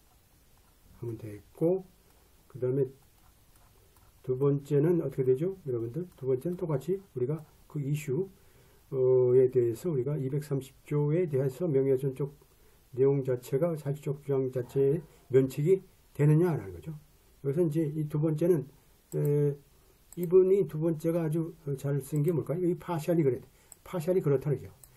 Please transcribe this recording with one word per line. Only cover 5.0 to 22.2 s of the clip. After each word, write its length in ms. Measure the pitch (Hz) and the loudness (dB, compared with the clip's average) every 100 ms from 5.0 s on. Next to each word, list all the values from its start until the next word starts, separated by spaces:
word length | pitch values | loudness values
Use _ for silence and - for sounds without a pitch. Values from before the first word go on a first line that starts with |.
어떻게 220 | 139 139 | -2 -2
되죠? 320 | 127 127 180 190 135 | 0 2 0 -6 -6
여러분들, 420 | 120 117 135 180 - | -6 -4 -8 -10 -8
두 100 | 131 | -2
번째는 300 | 131 165 175 | -2 -2 -6
똑같이 440 | 165 139 - 196 - | -4 -4 -2 -6 -6
우리가 300 | 127 123 160 - _ - | -6 -4 -4 -8 _ -12
그 140 | 147 | -8
이슈, 480 | 135 151 - 131 196 - - - - - - | -4 -4 -2 -4 -4 -10 -20 -20 -20 -20 -8
어,에 600 | 135 127 127 123 127 127 | 0 4 6 6 6 6
대해서 400 | 127 120 113 180 | 4 2 0 -2
우리가 260 | 139 127 151 | -2 -2 -2
이백삼십 680 | 131 147 - 139 - - | -2 -4 -4 -6 -6 -14
조에 440 | - 147 147 165 175 | -4 0 2 0 0
대해서 400 | 131 139 - 175 | 0 -2 -2 0
명예훼손적 680 | 135 135 131 139 127 147 - _ _ _ _ _ | 2 2 2 0 -4 -8 -10 _ _ _ _ _
내용 320 | 120 139 139 | 2 2 2
자체가 520 | 131 127 - 139 170 156 | 0 -4 -2 -2 0 -2
사실적 460 | 143 147 147 - | -6 -6 -6 -6
주장 280 | - 135 131 | -2 -2 -2
자체의 520 | 127 120 139 139 165 - - - | -4 -4 0 2 0 -4 -20 0
면책이 540 | 127 135 143 151 185 - _ _ | 2 2 0 2 2 0 _ _
되느냐라는 580 | - 147 156 180 147 - | 2 4 6 4 0 -6
거죠. 260 | 87 160 151 - _ _ _ | -14 -14 -14 -18 _ _ _
여기서 180 | 139 147 | -4 0
이제 220 | 170 160 | 0 0
이 240 | 147 156 151 | -2 -4 -4
두 120 | 151 | -2
번째는, 460 | 160 151 175 165 - - _ _ _ | -2 0 2 0 -2 -14 _ _ _
에, 420 | 156 147 147 147 143 - _ _ _ _ - | -4 0 2 0 -2 -12 _ _ _ _ -8
이분이 500 | 170 185 185 202 156 | 4 6 6 4 0
두 120 | 156 | -2
번째가 460 | 165 156 165 170 | -2 -2 -2 -2
아주 300 | 156 165 160 - 143 135 | -2 -2 -6 -8 -8 -6
잘 220 | 139 143 | -4 -4
쓴 220 | 131 151 | -4 -2